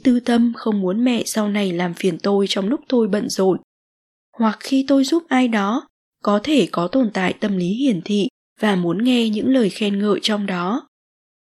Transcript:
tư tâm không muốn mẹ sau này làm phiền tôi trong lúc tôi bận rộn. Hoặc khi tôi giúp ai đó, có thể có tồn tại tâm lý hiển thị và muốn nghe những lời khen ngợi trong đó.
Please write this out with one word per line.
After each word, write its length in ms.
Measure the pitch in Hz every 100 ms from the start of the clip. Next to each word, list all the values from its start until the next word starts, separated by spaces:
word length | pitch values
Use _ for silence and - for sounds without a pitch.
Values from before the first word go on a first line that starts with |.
tư 160 | 269 247
tâm 320 | 240 240 240 233
không 240 | - 208
muốn 240 | 185 196
mẹ 180 | 247 240 -
sau 220 | - 208
này 240 | 202 202
làm 220 | 175 180
phiền 240 | 170 190 165
tôi 280 | 202 202 196
trong 200 | - 190
lúc 120 | 294 -
tôi 200 | 247 220
bận 200 | 208 190
rộn. 300 | - 190 175 - _ _ _ _ _ _ -
Hoặc 180 | 220 208
khi 240 | - 269 269
tôi 160 | 277
giúp 200 | 269 330 -
ai 200 | 262 254
đó, 400 | 220 196 247 - _ _ _
có 180 | - 208
thể 260 | 208 302 170
có 160 | - 175
tồn 220 | 269 240
tại 180 | 196 185
tâm 240 | - 214 190
lý 120 | 175
hiển 320 | 214 285 185
thị 240 | - 208 185 - _ -
và 160 | 220 190
muốn 280 | 170 170
nghe 240 | 240 254 226
những 200 | 214 247
lời 220 | 262 214
khen 280 | - 208 202
ngợi 200 | 208 202
trong 240 | - 208 202
đó. 420 | 180 175 220 - _ _ _ _ _ _